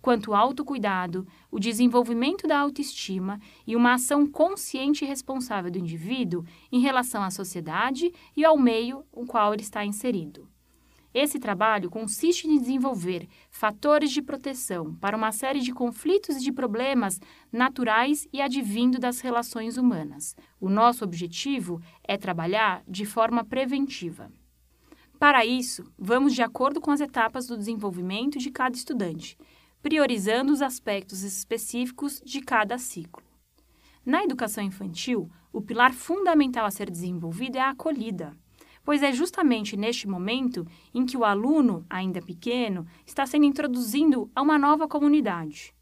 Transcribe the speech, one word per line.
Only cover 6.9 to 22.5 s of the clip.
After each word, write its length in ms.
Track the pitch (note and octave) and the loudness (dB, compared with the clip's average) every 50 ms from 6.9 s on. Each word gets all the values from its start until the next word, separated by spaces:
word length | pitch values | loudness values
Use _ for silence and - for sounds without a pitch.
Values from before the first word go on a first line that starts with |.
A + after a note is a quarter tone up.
| C4 B3+ B3 B3 - G#3+ G3 | 2 2 0 0 -4 -4 -4
à 80 | F#3 | -4
sociedade 800 | F#3+ - G3 F#3 - F3+ E3 D#3 D#3 F#3 A3 C4 C4+ C4 E4+ F4 F4 - - - _ | -4 -6 -8 -8 -8 -8 -8 -4 -2 0 0 0 0 0 -2 -2 -2 -6 -20 -8 _
e 80 | D4 D#4 | 4 6
ao 140 | D#4+ D#4+ | 6 8
meio 480 | D4 B3+ A#3+ A3+ A3+ A#3 A#3+ C4 C#4 - _ _ | 8 6 4 4 2 -2 -2 -6 -10 -14 _ _
no 100 | A#3 A#3+ | -12 -12
qual 280 | B3 - A#3 G#3 G#3 G#3+ | -2 0 2 2 2 2
ele 80 | G#3+ | 0
está 240 | G#3 - - G#3+ G#3 | -6 -8 -6 -6 -4
inserido. 600 | G3+ G#3 G#3 - B3+ A3+ F#3 D#3+ D3 - - - _ _ _ _ _ _ _ _ _ _ _ _ _ _ | -4 -6 -2 -2 -2 -2 -2 -4 -8 -12 -18 -20 _ _ _ _ _ _ _ _ _ _ _ _ _ _
Esse 260 | B3+ C#4+ D4 - D4 | 0 0 2 0 -4
trabalho 500 | B3 G#3+ G3+ F3+ G#3+ A3 G#3+ G#3 F#3+ F3 | -4 -4 0 2 2 2 2 2 -2 -4
consiste 600 | E3+ A3 A3 G#3 - - - E4+ F4 - - D#4 | -6 -6 -6 -6 -4 0 2 2 2 2 2 2
em 100 | D4+ C#4+ | 4 4
desenvolver 680 | B3 A#3+ C4+ C4 B3 C#4 B3 F#3+ E3+ F3+ F#3 E3+ E3+ - _ _ _ _ | 4 2 0 0 0 0 -2 -2 -2 -4 -4 -4 -6 -12 _ _ _ _
fatores 600 | - - - G#3+ G#3 G#3+ - D4 D4+ D4+ D4+ C#4+ | -6 -2 -2 -2 -2 0 4 4 4 6 4 2
de 100 | B3+ D4 | 0 -2
proteção 720 | C#4+ - D4 C4+ - C#4 C4+ B3+ - - G3 E3+ E3 D#3 D#3+ | -4 -4 -10 -8 -6 -8 -8 -6 -6 -6 -4 -4 -6 -6 -8
para 200 | - - G3 A3 | -4 -4 -2 -2
uma 160 | A3 A3 A3 | 0 -2 -2
série 300 | G#3+ - - C4 C#4 C#4+ | -2 -2 -2 -2 -2 0
de 100 | B3 B3 | -2 -2
conflitos 640 | B3 - B3 A#3+ A#3+ - - D4+ F#4 G4+ - - D4 | -2 -2 -4 -4 -4 -4 0 2 2 2 2 -2 -6
e 60 | C4+ | -4
de 100 | B3+ C#4 | -2 -4
problemas 680 | B3+ - B3+ B3 G3+ A3+ B3+ C4+ C#4 B3 G#3+ F#3+ E3+ - - - - _ _ _ | -2 -2 -4 -2 -2 -2 -2 0 2 2 0 0 -4 -6 -10 -20 -20 _ _ _
naturais 760 | - A3+ B3 C4+ B3+ - B3 A3+ G#3+ A3 B3 C#4 D4+ D4 - - - | -2 0 0 0 0 -2 0 2 4 4 4 2 0 -2 -2 -8 -4
e 80 | C4+ | -4
advindo 580 | C#4 C#4 B3+ C#4 A#3+ G3+ G3+ A#3 A#3+ B3+ B3+ B3 | -2 -2 -2 -2 -2 -2 0 2 2 2 2 2
das 220 | B3 B3 B3 B3 | 0 -2 -2 -2
relações 560 | - B3+ A#3+ A#3 A#3 A#3+ - A#3 A3 A3+ A#3+ | -4 -2 -2 -2 -2 -2 -6 -6 -6 -6 -2
humanas. 580 | B3+ B3+ B3 G#3 D#3+ D#3 D3 C#3+ C#3+ - - - - - _ _ _ | 2 4 4 4 2 -6 -8 -10 -12 -12 -12 -14 -16 -20 _ _ _
O 80 | F#3+ | -2
nosso 380 | F#3+ G3 G#3+ A3+ A#3+ A#3+ B3 A3 | 0 4 6 6 6 4 2 -6
objetivo 760 | F#3 E3+ E3 F3+ E3+ E3+ - - C4+ C#4 B3 F3+ F3 F3 E3 E3+ - _ _ _ | -6 -6 -6 -8 -8 -8 -6 -4 -2 -2 -4 -4 -6 -8 -8 -10 -16 _ _ _
é 140 | - G3+ | -4 -4
trabalhar 680 | G3+ - G3 F3 E3 E3 E3+ | -4 -2 -6 -4 -2 -2 -2